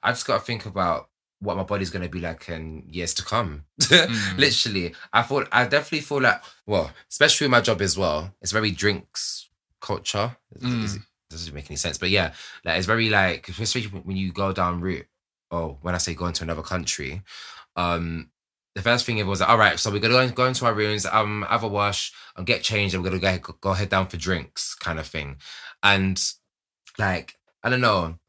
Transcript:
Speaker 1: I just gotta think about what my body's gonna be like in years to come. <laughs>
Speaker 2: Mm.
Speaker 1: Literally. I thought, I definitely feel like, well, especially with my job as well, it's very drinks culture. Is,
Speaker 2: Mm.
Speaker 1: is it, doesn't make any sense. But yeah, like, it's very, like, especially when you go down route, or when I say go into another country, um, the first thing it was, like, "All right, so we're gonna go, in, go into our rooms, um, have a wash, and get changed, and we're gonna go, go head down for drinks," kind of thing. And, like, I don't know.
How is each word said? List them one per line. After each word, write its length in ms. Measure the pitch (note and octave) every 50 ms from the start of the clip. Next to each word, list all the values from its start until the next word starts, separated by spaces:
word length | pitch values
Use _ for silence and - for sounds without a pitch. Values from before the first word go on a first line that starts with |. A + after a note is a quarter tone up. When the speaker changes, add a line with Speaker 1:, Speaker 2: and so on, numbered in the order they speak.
| -
Speaker 1:
I 80 | G2+
just 160 | - - -
gotta 140 | - A2+ G2+ -
think 240 | - A#2+ A2 -
about 420 | G#2+ F#2 F#2+ F#2 F2 E2 C2+ - _ _ _ _ _ _ _
what 180 | G2 G2+ F2
my 60 | F#2+ F#2+
body's 280 | E2 G2+ G2+ G2 F2
gonna 180 | D#2+ G2 F2+ E2+
be 120 | D2 F#2
like 280 | E2 E2+ D#2+ - - -
in 340 | E2+ D#2+ D#2+ D#2+ D#2 D#2 C2 -
years 260 | D#2+ F2+ F2 F2 -
to 80 | - -
come. 400 | - - A#2 A#2 E2+ D2 D2 C#2+ _
<laughs> 80 | _ -
Speaker 2:
Mm. 600 | - - F3 F3 D#3+ - A#2 A2 G2+ G2 F#2 F#2
Speaker 1:
Literally. 560 | C#3 C#3+ A2+ - - A#2+ G#2 G2 F2 E2 D#2+ - - - -
I 100 | A2 A#2+
thought, 240 | - C3+ C#3+ - - -
I 120 | A#2 B2+
definitely 340 | A#2 C#3+ D3 D3 - - D3+
feel 200 | D3 - D3 C#3+ C3
like, 200 | A#2+ G#2 - - - - _ _
well, 240 | - G#2 F#2 D#2 C2+ - - - _
especially 340 | - - D3 D3+ - - D3
with 60 | C#3 B2+
my 80 | A#2+
job 200 | A2+ - A2 F2
as 160 | G2+ F#2 E2+
well, 380 | F#2+ F#2+ E2+ D2+ D2+ D#2+ F#2+ - _ -
it's 80 | F2+ F#2+
very 200 | A2 G#2+ G#2+ F#2+
drinks 760 | - G2 G#2 G2+ - - _ _ - - - - - - _ _ _ _ _ _ _
culture. 560 | - - G2+ F2+ - - - G#2 G#2 A#2+ B2 _ _ _ -
Is, 60 | - B2
Speaker 2:
Mm. 220 | B2 B2 A#2 A2
Speaker 1:
is 120 | G#2+ G2+
it, 60 | G2+ G#2 _ _ _ _ _
doesn't 240 | - E2 E2+ E2 C#2+
make 160 | D2 D2 -
any 60 | D#2
sense. 200 | C#2+ - F2 D2+ -
But 120 | F#2 F2+
yeah, 220 | G2 G2+ F2+ D2+ - - - - - - _
like, 120 | E2+ D#2+ F2
it's 80 | F#2+
very, 220 | E2+ A2 A2+ A2+ A2
like, 400 | G#2+ G2+ F#2+ F#2 E2+ D#2+ - -
especially 340 | F#2 - A2+ A2 - B2+ A2
when 340 | G#2 G2 F2 - F#2 F#2+
you 160 | F#2+ F#2+ F#2+ E2+
go 200 | - G2+ G2 F#2+
down 280 | G2 F2+ F2 F2 F2
route, 260 | F2 F#2+ F2+ C2+ - _ _ _ _ _ _ _ _ _ F2
or 260 | E2+ E2 D#2+ C#2+ C#2 C#2+
when 120 | F2+ F2+
I 40 | F2+
say 160 | - - E2
go 120 | D2+ F2
into 160 | F2 E2+ - E2+
another 200 | E2 E2 D#2 D#2
country, 600 | - F#2 F2+ D#2 - - - D2 C2+ C#2+ F#2+ G2 _ - - - - - - - _ _
um, 540 | F2 F2+ F2 E2+ E2+ E2+ E2+ E2 E2 C#2+ _ _ _ _ _ _ _ _ _ _
the 80 | G#2 F#2
first 240 | A#2 A#2+ A#2+ A#2
thing 120 | - A#2 G#2+
it 80 | G#2
was, 140 | F#2 G2+ G2
like, 80 | - -
"All 100 | A#2 A2
right, 200 | G#2+ G2 D2+ -
so 120 | - A2
we're 100 | G2+ G#2
gonna 140 | G#2 A2+ A#2+
go, 60 | B2+
in, 100 | C3 B2+
go 160 | B2 - B2+
into 180 | B2+ B2+ B2+ B2+
our 80 | A#2+ A2
rooms, 320 | G#2 G#2+ G#2 G#2+ G#2 G2
um, 400 | F#2+ - A2 G#2+ G#2 G#2+ G#2 G2+ -
have 140 | - A2 A2
a 60 | A2
wash, 440 | G2+ G2+ G2+ G2+ G2 - - - - - - - _
and 100 | - F#2
get 160 | F2+ A#2 - -
changed, 320 | - A2 G#2 G2+ G2 F#2
and 80 | F#2+ F2
we're 60 | F#2+ F#2 F#2
gonna 200 | F2 G2 F#2 F2
go, 160 | - - - _
go 120 | - G2 F#2+
head 160 | F#2 G#2 F#2
down 200 | - F#2+ F#2+ F#2
for 80 | -
drinks," 580 | E2+ D#2+ F#2 F#2 E2 C#2 - _ - - - -
kind 240 | - - F2 E2 D#2+
of 80 | D#2
thing. 300 | - - D#2+ D2 C#2+ C#2 C#2 - - - - - - - _ -
And, 380 | G2+ G2 G2 F#2+ F#2+ F#2 - - - - _ _ _ _ _ _ _ _ _ _ - _ -
like, 380 | A2 G2 F#2 E2+ - - - _ _ _ _ _ -
I 80 | A#2
don't 100 | B2+ B2+
know. 380 | B2+ A#2 G#2 F#2+ F2 E2 E2 E2 _